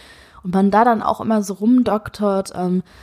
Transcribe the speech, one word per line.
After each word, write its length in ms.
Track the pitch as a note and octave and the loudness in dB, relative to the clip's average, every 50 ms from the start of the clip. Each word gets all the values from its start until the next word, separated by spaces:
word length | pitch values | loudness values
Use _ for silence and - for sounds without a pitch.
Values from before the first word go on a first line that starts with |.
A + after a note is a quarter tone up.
| - - - - - _ _ - | -20 -20 -20 -20 -20 _ _ -14
Und 120 | - F#3 F3 | -8 -2 0
man 160 | G3 G3 G3+ | 2 2 4
da 140 | G3 G#3+ A#3 | 4 4 4
dann 180 | B3 A3+ G#3+ | 4 2 0
auch 180 | - - - - | 0 -4 -4 -4
immer 220 | - A3 A3 G#3+ | -2 -2 -2 -2
so 120 | G3+ F#3+ F#3+ | -2 -4 -6
rumdoktert, 1000 | F3+ G#3 A#3 B3+ B3+ A#3+ G3+ G3+ G#3+ - - - - G#3 G3+ G3 F#3+ F#3+ - - | -4 0 2 4 4 2 2 0 -4 -4 -8 -8 -4 -2 -2 -2 -2 -4 -6 -8
ähm, 300 | - F3+ F3+ F3+ F#3 - _ - - | -6 -4 -2 -2 -2 -4 _ -14 -20